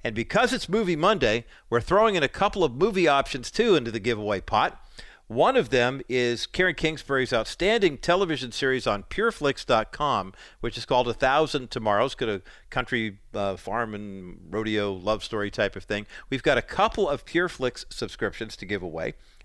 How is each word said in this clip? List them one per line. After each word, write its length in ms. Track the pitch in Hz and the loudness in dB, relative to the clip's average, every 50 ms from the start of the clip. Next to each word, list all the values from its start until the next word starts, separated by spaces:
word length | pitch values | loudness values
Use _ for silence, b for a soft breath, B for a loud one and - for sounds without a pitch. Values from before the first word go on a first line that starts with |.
| - | -8
And 100 | 123 110 | -4 -4
because 380 | 110 113 - - 202 247 240 254 | -4 -4 0 2 2 2 2 0
it's 160 | 240 - - | -2 -2 0
Movie 280 | 170 220 220 180 175 | 0 0 2 2 0
Monday, 480 | 147 156 196 220 185 131 110 107 117 117 b b b b - | 2 2 2 4 4 2 2 2 0 -2 b b b b -2
we're 120 | 117 120 | -2 -2
throwing 340 | - - 175 202 - 226 202 | 2 4 4 4 6 4 4
in 80 | 175 143 | 2 2
a 60 | 127 | 0
couple 340 | - - 196 208 - 208 175 | 2 0 0 0 2 2 0
of 140 | 143 117 | 0 2
movie 320 | 131 175 226 202 190 175 156 | 0 0 2 2 2 4 4
options, 420 | 143 139 135 - - 131 117 - | 4 4 2 0 -4 -8 -8 -4
too, 240 | - - 233 240 190 | 0 2 4 4 4
into 160 | 151 123 113 | 4 4 0
the 80 | 107 113 | -4 -2
giveaway 420 | 95 120 117 104 107 104 104 95 | -2 -2 -2 0 0 -2 -2 -2
pot. 380 | - - - 107 135 180 - - B B B B B B B B B - 110 | -2 0 2 2 2 2 -2 -8 B B B B B B B B B -6 0
One 240 | 123 160 220 269 | 2 4 4 4
of 140 | 254 190 110 | 4 2 4
them 320 | 131 127 120 123 131 135 - - | 4 4 4 2 0 -2 -6 -2
is 340 | 127 127 123 120 120 113 - | 0 2 2 2 0 -2 -4
Karen 300 | - - - 185 180 160 | -4 0 0 0 0 0
Kingsbury's 580 | - - 156 156 143 - - 139 131 131 113 135 | 0 -2 -2 -2 -4 -4 -2 0 0 0 2 0
outstanding 640 | 113 110 - - - 170 196 220 233 202 175 143 | 0 0 -2 -4 -2 0 2 4 4 2 2 0
television 560 | - - - 170 185 202 170 156 127 131 123 - | 0 0 2 2 2 2 0 -2 -4 -6 -8 -4
series 340 | - 147 135 131 127 - | -2 0 0 0 0 0
on 180 | 127 104 101 98 | 0 -2 -2 -4
pureflix 600 | - - - 214 233 208 - 147 143 131 - - | -6 -4 -2 0 0 0 0 -2 -2 -2 -2 0
dot 260 | - 127 110 107 - | 2 2 2 2 0
com, 440 | - - 147 143 127 104 92 95 B B B B B B | -4 -4 -2 0 0 0 -2 -4 B B B B B B
which 160 | - 117 - | -8 -8 -6
is 80 | - 113 | -8 -4
called 240 | - 135 123 127 120 | 2 2 2 2 2
A 60 | 110 | 0
Thousand 560 | - - 131 135 156 160 147 - 143 127 117 | 0 2 2 4 4 2 2 0 -4 -6 -6
Tomorrows. 440 | - 131 110 110 101 101 120 135 - | -8 -4 0 2 2 4 2 0 0
Got 140 | - 127 113 | -2 -2 -2
a 140 | 104 95 B B B B B - | -2 -4 B B B B B -6
country, 480 | - 131 123 - 131 120 110 107 98 104 - - - | -4 -4 -2 -2 -2 -2 -2 -4 -6 -10 -16 -10 -6
uh, 240 | 110 101 98 95 | -4 -4 -4 -4
farm 380 | 90 - - 101 117 117 110 107 | -6 -6 -6 -4 -4 -4 -4 -6
and 440 | 101 104 104 98 95 90 90 87 85 90 80 | -10 -10 -12 -12 -12 -14 -14 -16 -18 -12 -6
rodeo 420 | 85 107 110 110 107 104 104 101 98 | -4 -4 -2 0 0 0 0 0 -2
love 320 | 92 90 101 110 104 - | -2 0 0 0 0 -2
story 260 | - - 107 104 101 | -6 -4 -4 -4 -4
type 240 | - - 107 98 - | 0 0 0 0 -2
of 100 | 98 - | -6 -6
thing. 220 | - 107 104 104 B B B B - | -6 -6 -6 -6 B B B B -6
We've 140 | 135 131 - | -6 0 2
got 160 | 156 139 120 | 2 2 2
a 40 | - | 0
couple 460 | - - - 196 226 - - 202 151 | -2 0 0 0 2 2 0 0 0
of 160 | 143 135 - | -2 -4 -6
PureFlix 600 | - - 170 180 175 - - 131 123 - - - - | -2 0 0 0 0 -2 -2 -2 -2 -2 -4 -10 -14
subscriptions 680 | - - 123 101 - - 117 101 - - 117 110 - | -10 -8 -8 -8 -6 -4 -4 -4 -4 -6 -8 -10 -10
to 100 | - - | -12 -8
give 160 | 92 104 98 90 | -6 -6 -6 -6
away 320 | 87 78 80 82 123 - b b b b b | -6 -6 -6 -6 -6 -8 b b b b b